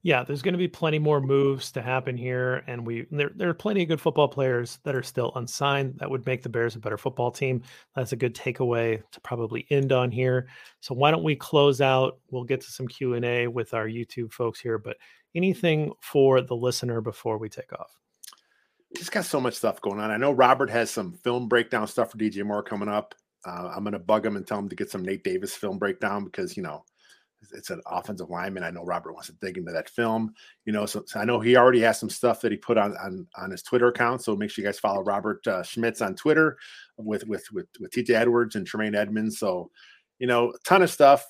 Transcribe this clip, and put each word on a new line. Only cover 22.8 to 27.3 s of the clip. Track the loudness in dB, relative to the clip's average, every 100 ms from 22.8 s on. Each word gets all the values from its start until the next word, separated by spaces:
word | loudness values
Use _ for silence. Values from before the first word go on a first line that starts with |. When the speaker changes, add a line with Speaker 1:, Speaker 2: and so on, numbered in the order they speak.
| -2
Speaker 2:
up. | -2 -4 -18 _ _ -14
Uh, | -10 -10
I'm | -6
gonna | -6 -6
bug | 2 2 2
him | -4
and | -4
tell | -6
him | -6
to | -6
get | -6
some | -6
Nate | -4 -4
Davis | -2 -4 -6 -6
film | -6 -2
breakdown | -4 -2 -2 -4 -6
because, | -6 -8 -6
you |
know, | -8 -10 _ _ _ _ _